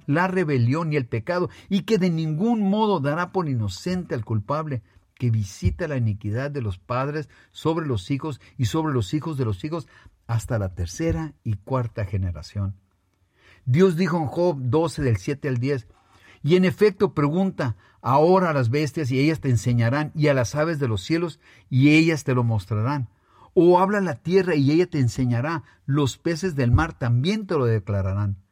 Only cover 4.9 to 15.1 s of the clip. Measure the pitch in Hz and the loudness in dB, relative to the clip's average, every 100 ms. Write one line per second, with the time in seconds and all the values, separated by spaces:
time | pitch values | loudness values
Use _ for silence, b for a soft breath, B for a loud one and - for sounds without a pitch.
4.9 | b b - 123 113 98 - 175 - 160 | b b -4 0 0 -2 -2 -4 -2 -4
5.9 | 135 110 104 104 117 143 143 107 92 - | -2 -2 -2 -4 -6 -6 -6 -8 -8 -6
6.9 | 120 139 151 147 b b - 160 165 151 | -4 -4 -6 -10 b b -6 -4 -2 -2
7.9 | 107 - 139 156 127 b b 110 160 156 | -4 -2 -4 -4 -10 b b -2 0 0
8.9 | 127 101 151 160 139 113 98 151 165 - | -2 -2 -4 -4 -4 -4 -4 -6 -8 -10
9.9 | b b _ - 117 - 113 95 90 87 | b b _ -6 -6 -2 -4 -4 -6 -8
10.9 | - 165 160 156 - 117 104 - 131 117 | -4 -2 -2 -6 -8 -8 -8 -4 -4 -4
11.9 | - 101 98 92 85 - 101 98 98 _ | -6 -4 -4 -4 -6 -10 -6 -6 -8 _
12.9 | _ _ _ _ b b b 127 143 190 | _ _ _ _ b b b 0 4 4
13.9 | 160 180 170 139 170 175 143 127 151 165 | 4 0 0 -2 0 0 0 0 0 0
14.9 | - 131 | 0 0